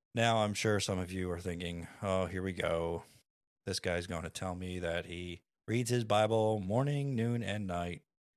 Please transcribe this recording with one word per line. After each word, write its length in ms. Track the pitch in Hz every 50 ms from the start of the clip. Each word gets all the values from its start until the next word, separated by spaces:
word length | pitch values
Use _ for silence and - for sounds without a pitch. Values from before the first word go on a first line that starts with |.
| _ _ -
Now 220 | 120 113 117 117 113
I'm 180 | 107 104 104
sure 240 | - - 110 107 101
some 180 | - - 101 90
of 140 | 92 90
you 180 | 92 95 92 90
are 100 | 87 85
thinking, 480 | 90 92 87 85 90 87 87 85 85 - - -
"Oh, 240 | - 101 95 92 92
here 160 | 87 87 92
we 100 | 92 95
go. 520 | 90 85 85 82 85 82 82 85 85 85 - - - - _ _ _ _ _ _ _ _ - -
This 120 | 92 -
guy's 280 | - 92 87 87 87 90
going 160 | - 82 82
to 80 | 82
tell 240 | - - - 92 90
me 240 | 90 92 90 90 90
that 260 | 87 85 82 87 85
he 360 | - 87 87 90 87 85 87 _ _ _ _ _ -
reads 240 | 110 120 127 117
his 120 | 123 123 117
Bible 560 | 107 104 104 107 110 113 110 110 110 110 107
morning, 560 | 98 92 101 120 135 143 147 143 139 139 135
noon, 280 | 117 113 120 120 117 113
and 240 | 95 98 107 104 95
night, 340 | 87 87 85 87 87 80 - _ _ _ _ _ _